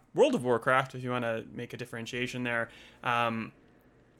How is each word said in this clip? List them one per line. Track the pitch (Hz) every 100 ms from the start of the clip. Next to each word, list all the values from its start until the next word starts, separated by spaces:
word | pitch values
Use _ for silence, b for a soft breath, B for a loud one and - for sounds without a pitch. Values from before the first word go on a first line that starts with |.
| _
World | 170 285 151
of |
Warcraft, | 123 113 131 131 135
if | 127
you | 127
wanna | 123 120 113 -
make | 120 120
a | 117
differentiation | 120 117 113 123 127 127
there. | 123 117 117 B B B
Um, | 127 120 117 113 110 - _ _ _ _ _ _